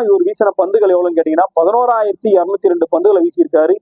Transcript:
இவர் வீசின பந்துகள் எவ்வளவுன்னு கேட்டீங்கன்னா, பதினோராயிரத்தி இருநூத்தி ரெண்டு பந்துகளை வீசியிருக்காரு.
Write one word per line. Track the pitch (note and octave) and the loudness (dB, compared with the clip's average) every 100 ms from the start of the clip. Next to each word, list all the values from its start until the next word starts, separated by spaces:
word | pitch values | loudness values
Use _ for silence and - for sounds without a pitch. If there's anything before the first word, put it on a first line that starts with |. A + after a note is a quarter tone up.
இவர் | G#3+ G3 | 0 0
வீசின | F3+ - G#3 - | -2 -2 -2 0
பந்துகள் | - G#3 G3 | -2 0 2
எவ்வளவுன்னு | F3+ F3+ E3 | 2 0 -2
கேட்டீங்கன்னா, | D#3+ D#3+ F#3+ | -2 -2 0
பதினோராயிரத்தி | E3 F3 A#3 B3 A3+ G#3 F#3+ A3 | 0 0 0 0 0 -2 -4 0
இருநூத்தி | F#3+ F3 G3 F#3+ | 0 0 -2 -2
ரெண்டு | F3 E3 | 0 -2
பந்துகளை | E3 G3 F3+ | 0 2 2
வீசியிருக்காரு. | E3+ F3 D#3 D#3+ D#3+ G#3 | 0 0 0 2 0 -2